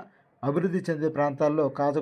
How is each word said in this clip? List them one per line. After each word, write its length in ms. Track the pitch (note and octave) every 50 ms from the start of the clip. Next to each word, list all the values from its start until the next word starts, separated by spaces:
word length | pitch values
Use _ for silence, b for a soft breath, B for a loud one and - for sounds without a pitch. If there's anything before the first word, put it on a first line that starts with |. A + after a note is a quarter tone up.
| - b b b b b b - - C#3
అభివృద్ధి 320 | C#3+ E3+ E3 G3 E3+ F#3 -
చెందే 220 | E3+ E3 D3 D3+ D#3 D#3
ప్రాంతాల్లో 480 | C#3+ D3 D3 C#3 C#3 D#3 D3 D3 D#3+ D3+ C3+ C3+ -
కాజా 220 | C#3+ D3 C#3 D3+